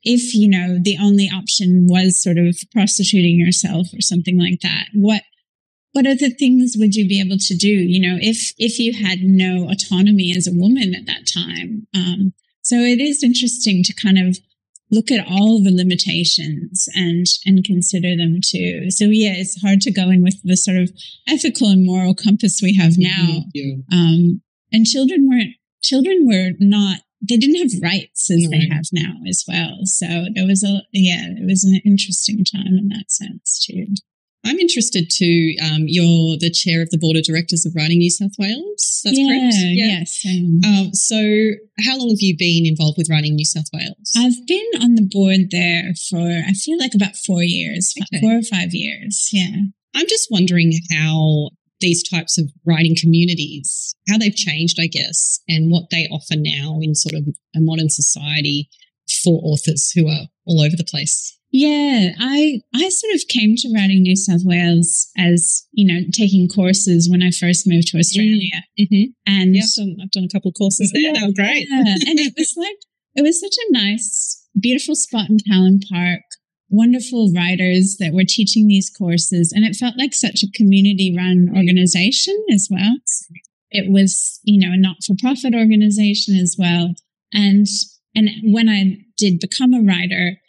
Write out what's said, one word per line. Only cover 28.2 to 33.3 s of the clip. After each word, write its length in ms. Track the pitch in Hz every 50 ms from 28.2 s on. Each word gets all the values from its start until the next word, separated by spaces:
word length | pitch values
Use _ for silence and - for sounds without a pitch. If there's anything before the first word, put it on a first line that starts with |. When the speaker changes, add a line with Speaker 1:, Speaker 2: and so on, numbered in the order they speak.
| - -
Speaker 1:
as 200 | 180 170 170 160
they 180 | 147 156 165
Speaker 2:
No. 80 | 156 151
Speaker 1:
have 100 | 151 165 -
now 240 | 185 170 156 - - - 160 185
as 140 | 185 - -
well. 320 | - 180 170 170 156 - 190 190
So 400 | 190 - - 180 170 170 170 175 190 220
there 100 | 196 185
was 160 | 190 196 190
a, 200 | 202 196 196 196 - _ -
yeah, 340 | 196 185 180 175 - - 175 185
it 80 | - 190
was 180 | 185 190 185 196
an 160 | 190 190 185 -
interesting 580 | 208 196 196 - - 180 - - - 208 208 185
time 340 | - - 196 190 190 185
in 120 | 190 208 196
that 220 | 214 220 202 -
sense 540 | - - 208 196